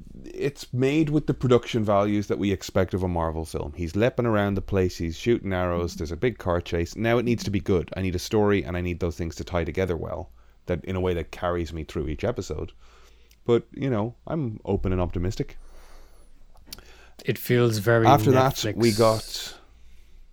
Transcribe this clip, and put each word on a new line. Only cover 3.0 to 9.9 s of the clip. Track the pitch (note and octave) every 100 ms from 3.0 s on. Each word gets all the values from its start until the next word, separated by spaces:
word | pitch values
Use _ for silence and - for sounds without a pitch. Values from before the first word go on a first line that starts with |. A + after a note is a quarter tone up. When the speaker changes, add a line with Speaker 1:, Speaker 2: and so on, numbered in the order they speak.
Speaker 1:
a | F#2
Marvel | E2+ D#2+ D#2+
film. | D#2 D#2+ D#2+
He's | F2+ E2
leaping | G2 B2 -
around | A#2+ G#2 G2+
the | G2
place. | - G2 F#2 -
He's | E2+ D#2+
shooting | A#2 A#2+ F#2+
arrows. | F2+ F2+ F2 F2
There's | - D#2
a |
big | E2 A#2+ -
car | F#2 F2
chase. | - E2+ E2+
Now | - A2+ B2
it |
needs | A#2+ A2+
to | G#2+
be | G2+
good. | - F2+ D2+ -
I |
need | F#2+
a | F2
story, | - G#2+ G#2 G2
and | D#2+ F2
I |
need | F2+ E2+
those | F2 -
things | E2
to | -
tie | - F2
together | D#2+ E2+ F#2